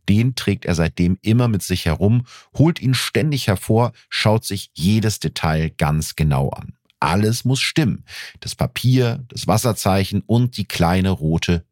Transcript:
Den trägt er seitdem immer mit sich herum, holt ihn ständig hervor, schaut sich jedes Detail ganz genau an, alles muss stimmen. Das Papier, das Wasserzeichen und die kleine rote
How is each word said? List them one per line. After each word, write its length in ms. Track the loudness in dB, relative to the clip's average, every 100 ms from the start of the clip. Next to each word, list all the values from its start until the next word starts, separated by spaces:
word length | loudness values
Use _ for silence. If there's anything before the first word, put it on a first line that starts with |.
| 0
Den 240 | 2 2
trägt 320 | 0 -2 -2 -2
er 80 |
seitdem 460 | 0 0 0 0 0
immer 260 | 0 2 2
mit 140 | 0
sich 240 | -2 -2 -2
herum, 400 | 0 2 2 -2 -12 _ 2
holt 240 | 2 2
ihn 140 | -2 -2
ständig 500 | -2 -2 0 0 0
hervor, 460 | -2 2 2 0 -4 _
schaut 360 | -2 2 2 0
sich 260 | -8 -10
jedes 460 | -2 2 2 0 -2
Detail 500 | -6 -2 -2 0 -2 -2
ganz 380 | 0 0 -4 -2
genau 340 | 0 2 -2
an, 240 | -6 -12 -18 _ _
alles 400 | -2 2 0 0
muss 160 | -2 -2
stimmen. 460 | 0 0 0 -2 -8 -18 -18 -14
Das 160 | -14 -4
Papier, 680 | -4 0 2 2 2 -2 -8
das 180 | -6 0
Wasserzeichen 800 | 0 0 -2 0 0 0 -4 0
und 320 | 0 0 -4
die 80 | -6
kleine 440 | 0 2 2 2
rote 560 | 0 0 0 0 -2 -2